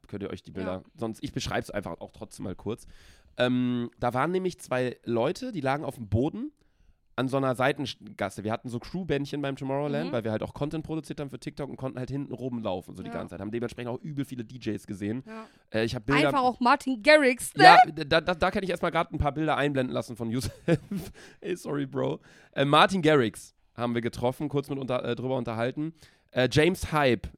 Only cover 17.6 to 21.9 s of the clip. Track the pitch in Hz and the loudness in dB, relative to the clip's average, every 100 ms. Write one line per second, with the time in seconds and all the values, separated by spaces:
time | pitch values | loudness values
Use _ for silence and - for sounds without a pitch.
17.6 | 370 359 - 147 147 160 160 180 185 202 | 12 12 10 4 0 0 2 0 0 0
18.6 | 190 170 175 165 170 156 147 139 156 127 | -2 -2 0 0 0 0 0 0 0 2
19.6 | 147 135 127 127 120 117 117 120 - - | 2 2 0 -2 -6 -6 -4 -2 -4 -6
20.6 | - 165 - 196 - - - - - 175 | 0 0 0 -10 -10 -16 -20 -14 -8 -8
21.6 | - 147 135 | -6 -6 -4